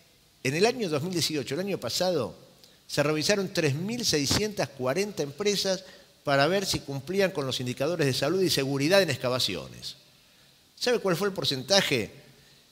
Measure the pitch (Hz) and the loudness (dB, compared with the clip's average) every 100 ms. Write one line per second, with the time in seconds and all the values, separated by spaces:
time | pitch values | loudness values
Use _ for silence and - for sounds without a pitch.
0 | _ _ _ _ 131 151 220 247 190 147 | _ _ _ _ -4 2 2 0 -2 -2
1 | 175 170 135 151 117 143 202 170 117 - | -2 -2 -2 -2 -4 -4 -4 -6 -4 -2
2 | 180 160 98 - - - - _ - - | 0 0 -2 -8 -20 -20 -20 _ -6 0
3 | 147 156 151 202 190 175 151 143 190 240 | 0 2 2 2 0 0 0 0 -4 -4
4 | 214 151 131 202 214 190 147 - 127 156 | 0 0 2 0 0 -2 -4 -2 -2 0
5 | 208 190 143 135 202 196 190 180 - - | -2 -4 -6 -2 0 0 0 -2 -6 -20
6 | - _ 147 139 147 196 190 156 - 139 | -20 _ 0 4 4 2 0 -4 -4 -8
7 | 127 196 185 151 135 123 123 123 143 175 | -4 0 0 0 -4 -4 -4 -2 -2 0
8 | 143 123 139 185 175 143 135 139 147 196 | 0 0 0 2 2 2 0 0 4 4
9 | 170 127 123 123 - 85 65 60 64 - | 4 0 -2 -2 -2 -4 -8 -12 -14 -16
10 | _ _ _ _ _ _ _ - 247 226 | _ _ _ _ _ _ _ -6 0 0
11 | 190 165 202 190 139 131 131 196 - 127 | 2 0 0 -2 -2 -2 4 4 6 2
12 | 95 - - - - - _ | 0 -8 -20 -20 -20 -20 _